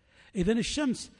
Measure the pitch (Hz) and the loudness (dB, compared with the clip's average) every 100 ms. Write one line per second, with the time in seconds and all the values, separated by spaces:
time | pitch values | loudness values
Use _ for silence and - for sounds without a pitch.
0 | _ - - 208 175 226 - 285 285 - | _ -20 -8 -2 2 2 0 0 0 -2
1 | - | -6